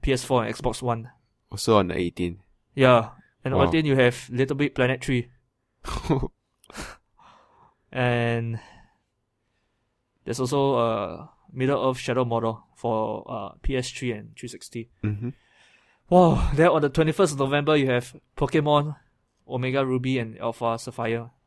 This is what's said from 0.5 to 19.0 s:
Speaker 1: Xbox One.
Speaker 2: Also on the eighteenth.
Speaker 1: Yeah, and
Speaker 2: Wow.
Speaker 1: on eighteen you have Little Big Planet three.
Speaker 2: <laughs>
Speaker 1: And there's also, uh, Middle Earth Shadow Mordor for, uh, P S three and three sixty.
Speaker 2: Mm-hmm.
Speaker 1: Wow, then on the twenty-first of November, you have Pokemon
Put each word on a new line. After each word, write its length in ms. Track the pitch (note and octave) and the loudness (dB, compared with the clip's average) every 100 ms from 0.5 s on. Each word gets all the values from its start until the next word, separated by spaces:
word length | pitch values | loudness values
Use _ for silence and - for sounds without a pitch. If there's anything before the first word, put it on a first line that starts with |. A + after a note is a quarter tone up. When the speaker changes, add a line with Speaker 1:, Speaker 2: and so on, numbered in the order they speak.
| A2 | -4
Speaker 1:
Xbox 260 | B2 A2 | -4 -4
One. 280 | B2 A2+ A2+ _ _ _ _ | -4 -4 -6 _ _ _ _
Speaker 2:
Also 260 | G2+ - G#2+ | -6 4 4
on 100 | F2+ | 4
the 100 | - | -2
eighteenth. 400 | F2 - F2 F#2+ _ _ _ - | -4 -4 -6 -6 _ _ _ 2
Speaker 1:
Yeah, 340 | C3 B2 A2 - _ _ | 6 6 2 -10 _ _
and 100 | C3+ C3+ | -4 2
Speaker 2:
Wow. 60 | |
Speaker 1:
on 60 | C#3 | 2
eighteen 160 | D#3+ D3+ | 2 2
you 80 | C3+ | 4
have 320 | B2 B2 - | 4 2 -6
Little 240 | B2 C3+ C#3 | -2 -2 0
Big 180 | C#3+ - | -2 0
Planet 280 | B2+ C3 | 0 0
three. 260 | B2+ B2+ A#2 _ _ _ _ _ | -2 -2 -4 _ _ _ _ _
Speaker 2:
<laughs> 380 | - - - C#3 - - _ _ _ - - - _ _ - _ _ _ _ _ _ | -8 -8 -2 -2 -2 -10 _ _ _ -16 -16 -18 _ _ -20 _ _ _ _ _ _
Speaker 1:
And 680 | - B2 A#2+ A#2+ A#2 A#2 A2+ - - _ _ _ _ _ _ _ _ _ _ _ _ _ _ | -4 -2 0 0 -2 -4 -8 -12 -20 _ _ _ _ _ _ _ _ _ _ _ _ _ _
there's 160 | - A#2 | -10 -4
also, 360 | B2+ C#3+ C#3 B2+ | -2 0 2 2
uh, 520 | A#2 A2+ F#2+ E2 D#3 _ _ | 0 -2 -4 -10 -16 _ _
Middle 380 | B2+ C3 C#3 C3 | -4 -2 0 0
Earth 80 | B2+ | -2
Shadow 260 | - B2 | -2 -2
Mordor 380 | B2 A#2 A2+ A2+ _ _ | 0 0 -2 -4 _ _
for, 500 | A#2 A2 A2 G#2+ - | -4 -2 -2 -6 -10
uh, 200 | A2+ G2+ - | -10 -10 -6
P 140 | - C3 | -4 -2
S 140 | B2+ | -4
three 200 | - B2+ | -6 -6
and 220 | G#2+ G#2+ - | -6 -10 -16
three 100 | A#2 | -16
sixty. 420 | - - A#2 A2+ _ | -16 -14 -14 -14 _
Speaker 2:
Mm-hmm. 260 | G#2+ G#2 A#2+ - _ _ _ _ _ _ _ | -4 -4 -6 -10 _ _ _ _ _ _ _
Speaker 1:
Wow, 400 | F3+ F3 - - | 6 6 4 2
then 160 | C#3 E3+ | 4 4
on 120 | D#3+ | 4
the 80 | C#3+ | 2
twenty-first 440 | D#3+ D#3 D#3 F#3 | 2 0 4 2
of 60 | C#3+ | 2
November, 360 | C3+ C#3+ C#3+ D3+ | 0 0 2 2
you 120 | C3+ | 2
have 260 | B2 - - _ - | 0 -2 -16 _ -4
Pokemon 580 | C#3 D#3+ D3 D3 D3+ D3 | 0 0 2 2 0 -6